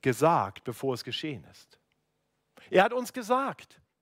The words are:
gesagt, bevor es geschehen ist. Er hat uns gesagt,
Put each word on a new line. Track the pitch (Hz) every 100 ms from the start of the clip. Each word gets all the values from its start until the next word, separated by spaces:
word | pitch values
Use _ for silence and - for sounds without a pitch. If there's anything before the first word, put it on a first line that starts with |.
gesagt, | 135 120 151 165 98 -
bevor | - 117 135
es | 123
geschehen | - 117 156 123 -
ist. | - _ _ _ _ _ _ _ _ _ - -
Er | 185
hat | 202
uns | 240 247
gesagt, | - 208 254 269 165 - _ _ _